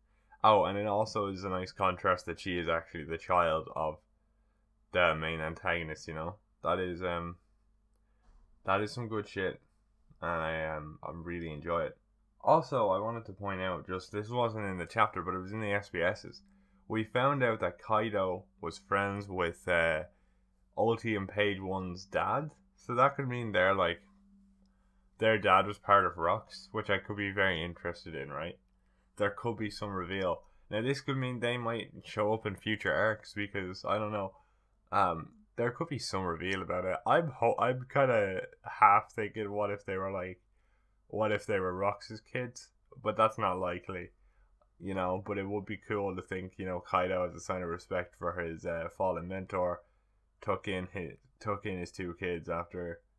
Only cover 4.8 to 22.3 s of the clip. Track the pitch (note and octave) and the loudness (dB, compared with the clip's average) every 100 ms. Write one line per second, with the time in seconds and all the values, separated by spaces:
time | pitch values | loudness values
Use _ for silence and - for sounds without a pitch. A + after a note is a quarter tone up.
4.8 | _ F#2 E2+ D#2 D#2+ D#2+ D#2 D#2+ F#2 E2+ | _ 4 4 4 -2 -2 -6 -4 -2 -2
5.8 | D#2 D#2 - D#2 E2 - _ _ D#2+ F2+ | -4 -10 -10 -8 -8 -10 _ _ -2 -2
6.8 | F2+ F2 F2+ F2 E2+ F2 _ _ _ _ | -2 -4 -4 -4 -6 -10 _ _ _ _
7.8 | _ _ _ _ _ - - _ G2 G2 | _ _ _ _ _ -20 -20 _ -2 0
8.8 | G#2+ B2 A2+ A2 G2+ G2 F#2 - _ _ | 0 -4 -6 -6 -6 -4 -4 -4 _ _
9.8 | _ _ _ - E2+ E2 D#2+ D#2+ D#2+ D#2 | _ _ _ -10 -4 -2 -2 -2 -4 -6
10.8 | D2+ - E2 E2 E2+ F2 E2 D2+ E2 E2+ | -8 -12 -12 -10 -8 -6 -6 -8 -2 -2
11.8 | D2 - _ _ _ _ - D#3+ D#3 C3 | -2 -6 _ _ _ _ 4 4 2 0
12.8 | G2+ F#2+ A2 A#2 G#2+ F#2+ G2+ F#2 F#2 E2+ | 0 0 -2 -6 -10 -8 -6 -4 -2 -4
13.8 | - F#2 - G#2 G#2 B2 A#2 G#2+ G2+ F#2 | -6 -8 -6 -6 -4 0 0 -2 -4 -4
14.8 | E2 A2+ G#2 F#2+ F2 F#2 F#2 A2 G#2 G2+ | -2 2 2 0 -4 -4 -6 -4 0 0
15.8 | - F2 F2 - - - - _ _ _ | -2 0 2 0 -6 -18 -20 _ _ _
16.8 | - A2 A2 B2 C3+ C#3+ B2 A2 F2+ - | -4 -2 0 2 2 4 2 2 0 -2
17.8 | - G#2+ A2+ G2+ F#2 F2 - _ E2 - | 0 2 2 2 0 -2 -8 _ -10 -10
18.8 | - G2 G2+ G2+ G2 F#2 E2+ - F#2 E2+ | 0 0 2 -2 -4 0 0 0 2 4
19.8 | E2 D#2 D#2 _ _ _ _ _ _ - | 4 2 -2 _ _ _ _ _ _ 0
20.8 | A2 A2 A2+ G#2 F#2+ G#2 G#2 F#2+ F#2+ F#2+ | 2 2 0 -2 -2 0 0 0 -4 -4
21.8 | F#2 F2+ - D#2+ F2+ | -6 -8 -4 -2 0